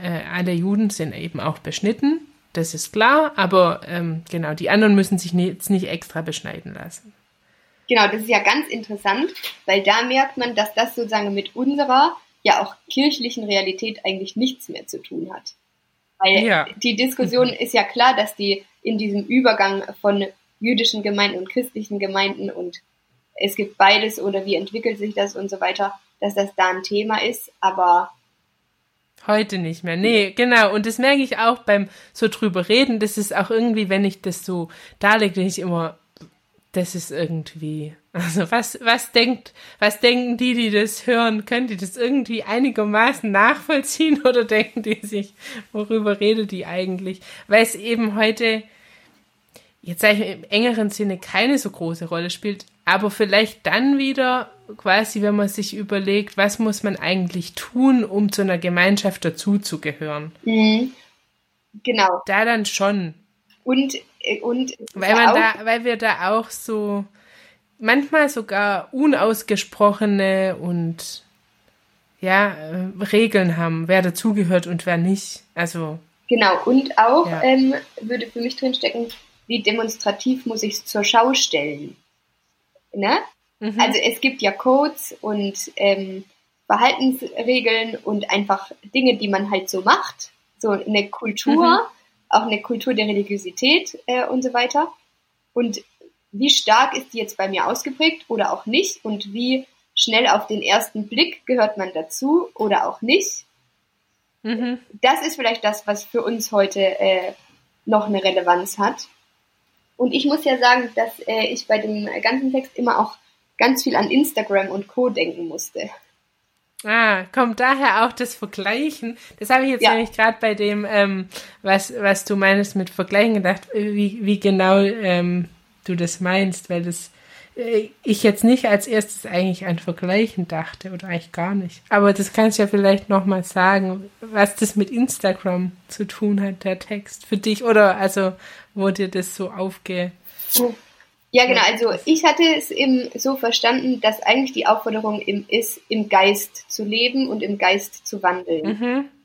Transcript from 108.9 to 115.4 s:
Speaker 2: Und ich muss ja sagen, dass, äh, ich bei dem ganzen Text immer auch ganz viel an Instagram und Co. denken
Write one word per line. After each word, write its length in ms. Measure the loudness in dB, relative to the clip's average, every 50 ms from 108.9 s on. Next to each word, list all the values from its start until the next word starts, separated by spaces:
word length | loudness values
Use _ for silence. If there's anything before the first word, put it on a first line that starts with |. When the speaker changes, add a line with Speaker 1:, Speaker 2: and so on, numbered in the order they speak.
| -2 -4 -12 -20 _ _ _ _ _ _ _ _ _ _ _ _ _ _ _ _ _
Speaker 2:
Und 160 | -2 -2 0 0
ich 120 | 0 0
muss 200 | 0 0 0 0
ja 120 | 0 2
sagen, 320 | 4 4 4 4 4 2 -2 -2
dass, 240 | -2 -2 -4 -4 -10 -6
äh, 200 | -4 -2 -2 -2
ich 200 | -2 -4 -6 -2
bei 100 | 0 0 0
dem 280 | 0 -2 -4 -4 -6 -6 -6 -2
ganzen 300 | -2 0 0 0 0 0
Text 200 | -2 -2 -4 -4 -6
immer 220 | -2 0 0 2 0
auch 180 | 0 -2 -4 -16 _ _ _ _ _ _ _
ganz 260 | 2 2 2 2 2 0
viel 120 | 0 0
an 140 | 0 2 2
Instagram 600 | 4 2 2 2 0 -4 -2 0 2 0 0 0
und 180 | -4 -8 -8
Co. 220 | -6 -2 0 0 0
denken 380 | 0 -2 -4 -4 -4 -8